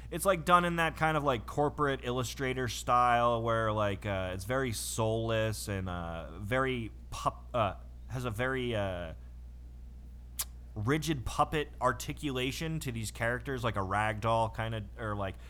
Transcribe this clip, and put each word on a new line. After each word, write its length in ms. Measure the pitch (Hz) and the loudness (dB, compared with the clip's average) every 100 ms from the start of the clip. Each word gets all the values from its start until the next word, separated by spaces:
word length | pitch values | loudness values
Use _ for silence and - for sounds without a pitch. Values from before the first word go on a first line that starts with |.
| - | -8
it's, 160 | 165 190 | 0 2
like, 200 | 180 156 | 2 8
done 200 | 175 175 | 8 8
in 120 | 170 | 4
that 180 | 160 123 | 2 4
kind 180 | 160 156 | 2 4
of, 60 | |
like, 220 | 143 120 - | 4 2 0
corporate 540 | - 147 - 143 135 | 0 2 2 0 0
Illustrator 640 | 123 123 117 - 131 127 123 | 0 -2 -2 -2 -2 0 -2
style 720 | - - 123 123 120 120 117 | -2 4 6 8 6 6 4
where, 280 | 117 113 110 | 2 2 2
like, 340 | 107 104 98 107 | 2 2 0 -2
uh, 240 | 95 92 | -2 -2
it's 120 | 92 95 | -4 -2
very 260 | 131 131 | 0 0
soulless 960 | 110 - - 110 113 113 110 110 107 - | -2 -4 0 2 2 2 2 0 -2 -4
and, 200 | 98 92 | -4 -4
uh, 360 | 87 85 82 73 85 | -4 -6 -6 -8 -8
very 520 | 101 131 131 127 110 - - | 0 2 2 0 -4 -10 -12
pup-, 340 | - 139 - - | -4 -2 -2 -2
uh, 200 | 123 101 - - - - | 0 2 0 -10 -14 -8
has 180 | 127 123 | -6 -4
a 60 | |
very, 440 | 104 131 131 123 110 | 0 0 0 0 0
uh, 380 | 98 90 82 80 - - - - - - - - - - - - - - - | 0 -2 -6 -10 -14 -14 -14 -14 -16 -14 -14 -14 -14 -14 -12 -10 -10 -10 -12
rigid 500 | 110 107 156 151 139 - | -4 0 2 2 -2 -2
puppet 440 | - 151 151 147 - | 0 2 0 -4 0
articulation 960 | 127 123 - 143 147 127 131 - 165 160 | 0 0 -4 -4 -2 0 0 -2 -4 -4
to 120 | 135 | -4
these 200 | 113 107 | -4 -6
characters, 520 | - 117 123 131 131 | -2 0 0 -2 -2
like 120 | 113 101 | 0 0
a 60 | |
ragdoll 720 | 95 101 107 107 113 113 110 - | 0 2 2 0 2 4 2 0
kinda, 280 | 113 113 101 - | -2 -4 -6 -6
or, 160 | 110 104 | -4 -2
like, 200 | 95 - - | -2 -4 -12